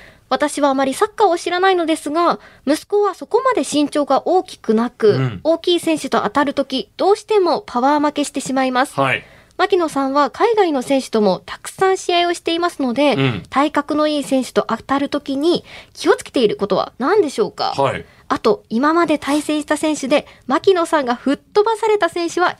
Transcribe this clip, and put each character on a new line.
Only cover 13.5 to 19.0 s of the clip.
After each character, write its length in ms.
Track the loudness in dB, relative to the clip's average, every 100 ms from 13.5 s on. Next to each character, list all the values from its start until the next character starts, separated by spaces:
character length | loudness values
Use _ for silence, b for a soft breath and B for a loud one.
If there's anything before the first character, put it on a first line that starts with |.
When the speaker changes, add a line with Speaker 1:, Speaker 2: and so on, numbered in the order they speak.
Speaker 1:
体 200 | -2 0
格 240 | -2 -2
の 140 | -2 0
い 120 | -2
い 40 |
選 180 | -2 -2
手 120 | 0
と 100 | -2 -2
当 80 | -6
た 200 | -2 -2
る 120 | -2
と 100 | -4
き 160 | -4 -2
に 280 | 0 0 B B B
気 160 | -4 0
を 80 | 0
つ 80 |
け 80 | 0
て 80 | 0
い 80 | 0
る 80 | 0
こ 100 | -2
と 100 | -2
は 180 | -2 -4
何 220 | 0 2
で 80 | 2
し 100 | 0
ょ 80 | -4
う 40 |
か？ 220 | -2 -4 0
Speaker 2:
は 180 | -2
い。 100 | -2 b b b
Speaker 1:
あ 100 | -2
と、 260 | 0 0 _
今 240 | -2 2
ま 100 | 2